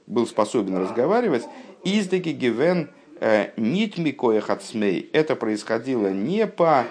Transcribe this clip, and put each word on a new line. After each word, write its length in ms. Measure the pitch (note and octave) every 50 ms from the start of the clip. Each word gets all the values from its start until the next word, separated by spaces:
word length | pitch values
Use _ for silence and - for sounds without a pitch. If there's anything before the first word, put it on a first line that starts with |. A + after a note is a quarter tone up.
| _
был 180 | - G2+ A#2+ A2+
способен 500 | G#2+ - G#2+ G#2+ G#2+ - A#2+ G2 F#2+ F#2+
разговаривать, 680 | F#2 F#2+ G2+ A2 A2+ B2+ E3+ G#3+ B3 B3 G3 C#3 A2+ - - - - - - - - -
издеки 460 | F3+ G3+ G#3+ G3 F#3 F#3 F#3 F3 E3
гивен, 600 | C#3 B2 C3 A#2+ G#2+ A#2 D3+ F3 F#3 F3 D3 - - - - - - -
э, 320 | - A2 A2 G#2+ F2+ - -
нит 400 | A2+ A2+ A2+ D#3+ G3+ A3+ G#3+ -
микоях 520 | E3+ E3 D3 - - B2+ A2+ A2 G#2+ G#2 -
ацмей. 600 | G2+ F#2+ - - - A2 G#2 G2+ F2 - - - -
Это 220 | D#3 D#3 D#3 B2+
происходило 720 | - A#2 G#2+ G#2+ G#2+ - - A2 A2+ B2 C3+ C3 A2+ G2+ F#2+
не 380 | F#2+ G2 G#2 D3 F#3+ A3 G#3+
по, 380 | - - - F3 E3 D3+ C3 A#2 -